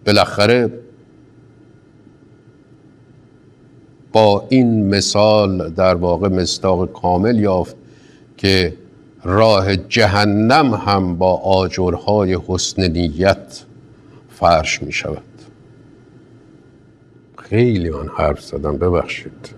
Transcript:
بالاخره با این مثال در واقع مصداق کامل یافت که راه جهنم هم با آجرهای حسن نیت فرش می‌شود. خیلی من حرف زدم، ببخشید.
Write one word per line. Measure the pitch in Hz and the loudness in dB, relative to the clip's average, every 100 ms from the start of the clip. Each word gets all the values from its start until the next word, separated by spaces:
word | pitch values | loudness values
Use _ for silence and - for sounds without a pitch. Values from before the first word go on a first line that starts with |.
| 104 | 2
بالاخره | 101 90 - 104 123 117 - - - _ _ - _ _ _ - _ _ _ - _ _ _ _ _ _ _ _ _ _ _ _ _ _ _ _ _ _ _ - | 2 2 2 2 2 0 -6 -20 -20 _ _ -20 _ _ _ -20 _ _ _ -20 _ _ _ _ _ _ _ _ _ _ _ _ _ _ _ _ _ _ _ -4
با | 110 107 101 - | 2 4 2 0
این | 131 120 110 98 101 | 2 2 2 0 0
مثال | 92 104 107 107 98 92 82 | 0 0 2 4 2 -2 -6
در | 82 92 90 | 0 0 2
واقع | 87 85 98 | 0 0 0
مصداق | 92 85 - 95 90 90 | -2 -4 -2 -2 0 -2
کامل | - 90 90 107 117 | -4 -2 0 0 0
یافت | 101 92 85 - - - - _ _ - | 0 -2 -4 -10 -20 -20 -20 _ _ -4
که | 98 95 87 76 - - - _ | 0 2 0 -4 -20 -20 -20 _
راه | 90 98 110 101 95 95 | -2 4 4 4 2 -2
جهنم | - 113 104 101 104 101 110 143 139 | -2 0 2 2 2 2 4 4 2
هم | 104 95 101 92 87 | -2 -2 -2 -2 0
با | 92 87 | 0 0
آجرهای | 92 95 92 - 90 85 - 107 95 92 80 | 0 0 0 -2 -2 -2 -2 0 0 -2 -4
حسن | 90 - - 92 | -6 -4 -2 -2
نیت | 82 85 76 95 95 - - - - - - - - _ | 0 -4 0 0 0 -6 -20 -20 -20 -20 -20 -20 -20 _
فرش | - 87 82 78 - | -2 2 2 0 -8
می‌شود. | 71 - - 78 - - - _ - - - - - - _ - - - _ _ _ _ _ _ _ - | -8 -8 -8 -12 -14 -20 -20 _ -20 -20 -20 -20 -20 -20 _ -20 -20 -20 _ _ _ _ _ _ _ -20
خیلی | - 104 123 101 82 | -4 0 2 0 -4
من | 73 76 - | -6 -10 -2
حرف | 78 73 | -2 -2
زدم، | - - 76 73 | -10 -8 -6 -2
ببخشید. | 87 87 - - - - - | -2 -2 -4 -10 -14 -20 -20